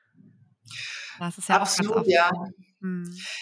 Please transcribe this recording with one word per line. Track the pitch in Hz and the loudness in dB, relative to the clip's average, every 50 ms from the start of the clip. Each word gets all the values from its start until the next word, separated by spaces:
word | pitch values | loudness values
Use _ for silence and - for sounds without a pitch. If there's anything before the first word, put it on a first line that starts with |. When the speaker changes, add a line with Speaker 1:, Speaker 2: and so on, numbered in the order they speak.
| _ _ _ _ _ _ _ _ _ _ _ _ _ - - - - - - - - - - - | _ _ _ _ _ _ _ _ _ _ _ _ _ -18 -14 -12 -12 -12 -12 -12 -14 -14 -12 -8
Speaker 1:
Das | 175 175 170 - | -8 -8 -8 -6
ist | 185 - | -2 2
ja | 190 | 4
auch | 196 | 4
ganz | 196 196 - - | 4 2 0 0
Speaker 2:
Absolut, | 202 208 220 226 | 0 2 2 2
Speaker 1:
oft | - - | 4 6
Speaker 2:
ja. | 175 170 170 175 180 | 6 6 6 4 2
Speaker 1:
so. | 175 185 190 - _ - _ _ _ | 0 -6 -12 -14 _ -20 _ _ _
Hm. | 190 190 185 180 175 175 180 180 185 - - - | -8 -8 -6 -6 -8 -10 -12 -14 -12 -12 -12 -12